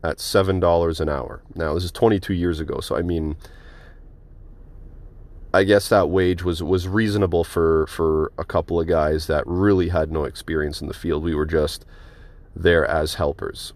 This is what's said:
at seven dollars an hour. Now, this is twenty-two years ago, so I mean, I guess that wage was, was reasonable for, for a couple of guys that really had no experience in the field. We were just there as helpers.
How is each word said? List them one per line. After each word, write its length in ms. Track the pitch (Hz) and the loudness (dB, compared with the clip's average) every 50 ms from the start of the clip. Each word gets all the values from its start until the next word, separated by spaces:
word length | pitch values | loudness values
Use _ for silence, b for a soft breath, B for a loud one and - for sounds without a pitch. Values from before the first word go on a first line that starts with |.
| - | -4
at 160 | - 73 - | -6 -6 -6
seven 400 | - - - 107 95 95 95 95 | -8 0 2 2 2 2 2 2
dollars 400 | 90 87 85 85 85 82 80 78 | 2 4 4 4 2 2 0 -2
an 80 | 82 76 | -2 -2
hour. 340 | 76 69 62 58 - - - - - | -2 -4 -6 -8 -12 -16 -18 -16 -8
Now, 200 | 82 82 78 76 | -6 -4 -2 -2
this 100 | 85 90 | -2 -4
is 80 | 87 | -6
twenty-two 420 | - - - 113 107 98 92 - 101 | -2 0 2 2 2 2 0 -2 -4
years 280 | 87 85 87 85 78 | -2 0 -2 -2 -2
ago, 180 | 80 76 - - | -4 -6 -6 -8
so 160 | - - - | -6 -4 -4
I 60 | 58 | -4
mean, 340 | 85 87 87 82 78 78 76 - B B B B B B B B B B B B B B - - - - - - - - - - - - - - - - - - - - - - - - - - - - - | -2 -2 -2 -2 -2 -4 -6 -8 B B B B B B B B B B B B B B -20 -20 -20 -20 -20 -20 -20 -20 -20 -20 -20 -20 -20 -20 -20 -20 -20 -18 -20 -20 -20 -20 -20 -20 -20 -18 -18 0 2
I 120 | 92 98 | 2 6
guess 240 | 95 101 101 - - | 6 6 4 4 4
that 200 | 117 104 92 76 | 4 4 4 4
wage 340 | 85 95 92 90 92 87 90 | 4 4 4 4 2 0 0
was, 200 | 90 87 78 85 | -2 -2 -2 0
was 240 | 73 92 92 85 95 | 0 0 0 0 0
reasonable 560 | 92 107 113 107 101 104 101 90 82 85 82 | 0 0 0 0 2 2 0 2 2 0 0
for, 440 | - - - 82 82 80 80 78 - | 0 0 2 2 4 4 4 2 0
for 440 | - - 82 80 78 78 78 - - - | -2 -2 0 2 2 2 0 -2 -4 -8
a 80 | 78 | -10
couple 340 | - - 87 80 - 85 85 | -2 -2 -2 -2 0 -2 -2
of 80 | 82 80 | 0 0
guys 400 | 85 80 76 76 78 78 78 - | 2 2 2 2 0 -2 -2 -2
that 160 | 80 73 71 | -2 -2 -2
really 440 | - 85 90 95 104 101 92 90 82 | -2 -2 2 4 4 4 4 2 2
had 240 | 85 82 78 76 78 | 0 0 -2 0 -2
no 100 | 80 73 | -4 -4
experience 560 | 65 - - - - 80 78 76 76 73 - | -4 -6 -10 -8 -4 -2 -2 -2 -2 -4 -6
in 80 | - 73 | -10 -10
the 60 | - | -10
field. 300 | - - 82 78 76 78 | -8 -4 -2 -2 -2 -2
We 120 | 85 82 | -2 -2
were 100 | 73 76 | -2 -2
just 400 | 78 85 80 76 76 - - - b b b b b b b b b b b b b - | 0 0 0 0 0 -2 -8 -14 b b b b b b b b b b b b b -14
there 300 | - 82 85 87 82 76 | 0 2 4 4 4 4
as 300 | - - 80 76 76 - | 2 0 0 -2 -2 -2
helpers. 580 | - 85 73 71 - - - - - - - - | -2 -2 -2 -2 -4 -8 -10 -10 -10 -14 -16 -16